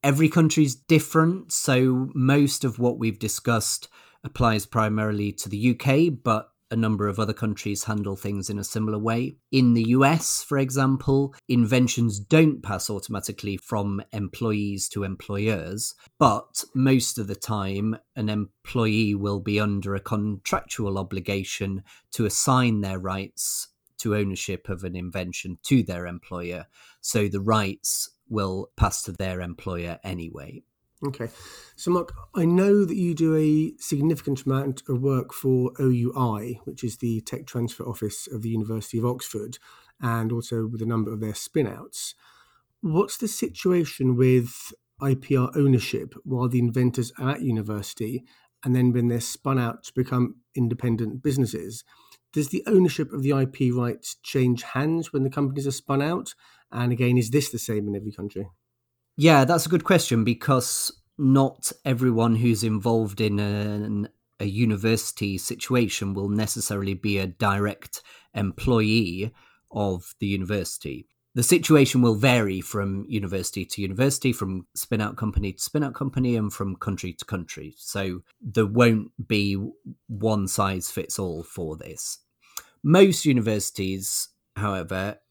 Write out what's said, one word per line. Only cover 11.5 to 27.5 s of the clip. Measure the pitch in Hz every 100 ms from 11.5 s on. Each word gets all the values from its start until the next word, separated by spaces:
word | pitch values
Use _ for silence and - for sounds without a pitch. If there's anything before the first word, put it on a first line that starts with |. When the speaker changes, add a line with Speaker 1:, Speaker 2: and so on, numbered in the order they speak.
| 123 113 127 127 - 120 101
Speaker 1:
don't | 98 160 156 131
pass | - 92 -
automatically | 101 - 104 - 104 104 95
from | - 107 101 98 -
employees | 107 98 - 117 107 104 95 -
to | 104
employers, | 98 92 - 101 107 101 80 101 - - - _
but | 139 104 - - -
most | 131 135 131 - -
of | 104
the | 104
time, | - 107 98 98 107 113 _ -
an | 107
employee | 107 101 _ - 127 110 107 107
will | 101 101 101
be | 95 104
under | 107 101 98
a | 98
contractual | - 107 104 98 - 185 - - 104 95
obligation | 92 95 90 98 95 - 98 95 - - _
to | - 107
assign | - - 127 123 107
their | 98 95
rights | 92 95 98 - - - - _ _ -
to | 117 107
ownership | 101 92 - 92 -
of | 90
an | 92 90
invention | 90 95 90 - 92 87
to | - 135
their | 101 87 87
employer. | 87 - 90 87 87 - _ - _
So | - 113 101
the | 98
rights | 98